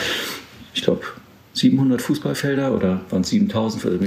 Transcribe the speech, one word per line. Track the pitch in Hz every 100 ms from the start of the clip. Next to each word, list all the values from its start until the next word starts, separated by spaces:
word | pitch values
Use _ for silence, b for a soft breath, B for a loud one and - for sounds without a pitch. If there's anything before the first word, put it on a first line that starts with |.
| B B B B B - -
Ich | -
glaub, | - - - - - - -
siebenhundert | - 127 135 135 120
Fußballfelder | - 143 143 139 143 135 135
oder | 110 95 92 -
waren's | 92 90
siebentausend? | 107 101 110 110 95
Also | 101 90